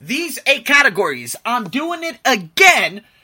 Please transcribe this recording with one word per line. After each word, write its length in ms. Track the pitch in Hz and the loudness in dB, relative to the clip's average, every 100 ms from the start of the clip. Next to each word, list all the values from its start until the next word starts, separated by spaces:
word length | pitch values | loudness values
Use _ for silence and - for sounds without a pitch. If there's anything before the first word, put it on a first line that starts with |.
These 380 | 147 269 339 - - | -6 -6 -4 -4 -2
eight 200 | 277 - | 0 2
categories, 680 | 285 269 196 175 127 120 - | 4 4 2 -2 -2 -8 -8
I'm 240 | 220 240 190 | -4 -4 -4
doing 340 | 247 330 339 | -4 -4 -6
it 160 | 330 - | -8 -4
again 800 | 262 240 165 - 381 294 170 196 _ _ | 0 0 -2 4 4 6 0 -4 _ _